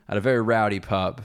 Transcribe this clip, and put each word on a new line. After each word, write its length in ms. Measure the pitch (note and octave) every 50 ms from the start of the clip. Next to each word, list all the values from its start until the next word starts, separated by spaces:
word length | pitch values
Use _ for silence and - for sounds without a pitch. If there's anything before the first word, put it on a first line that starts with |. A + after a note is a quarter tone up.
| _ -
at 80 | G2+
a 20 | G#2
very 220 | G2+ C3 C3 A#2
rowdy 380 | A2+ A2 A#2 A2+ G#2+ G#2 G2+ G2
pub. 420 | - - G#2 F#2+ F#2 F2+ - -